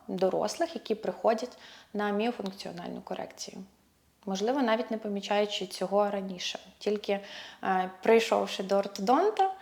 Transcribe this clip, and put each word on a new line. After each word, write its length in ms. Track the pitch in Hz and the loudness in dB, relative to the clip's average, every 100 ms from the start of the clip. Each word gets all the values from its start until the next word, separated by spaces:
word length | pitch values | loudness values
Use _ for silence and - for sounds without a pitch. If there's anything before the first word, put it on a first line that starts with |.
| - | -6
дорослих, 680 | 190 185 165 208 - 330 233 | 0 2 2 0 -2 -4 -4
які 200 | - 214 | -6 -4
приходять 640 | 196 185 208 226 247 - - - - | -4 2 2 2 -2 -12 -20 -20 -10
на 160 | 208 208 | -4 -2
міофункціональну 920 | 202 226 233 202 190 - 175 175 - | 0 0 -2 -6 -8 -12 -10 -10 -10
корекцію. 560 | - - - - - - 190 _ _ _ _ _ - | -10 -10 -10 -10 -14 -14 -18 _ _ _ _ _ -6
Можливо, 360 | 190 214 285 | -2 0 2
навіть 300 | 240 220 240 | 2 2 0
не 60 | 220 | -4
помічаючи 720 | 214 202 196 208 208 - 190 | -4 -6 0 2 2 -2 -6
цього 420 | - 185 196 202 | -6 0 2 2
раніше. 500 | 202 190 180 - - - - | -2 -6 -6 -6 -8 -12 -6
Тільки, 400 | 208 208 208 196 196 - - - | -2 -2 -2 -4 -4 -14 -16 -6
е, 280 | - 185 185 - | 0 0 0 0
прийшовши 640 | - 226 226 202 196 - | 6 6 8 2 2 -4
до 120 | 190 196 | 0 2
ортодонта, 760 | 202 - 196 262 403 427 381 381 | 2 -2 4 6 4 4 2 2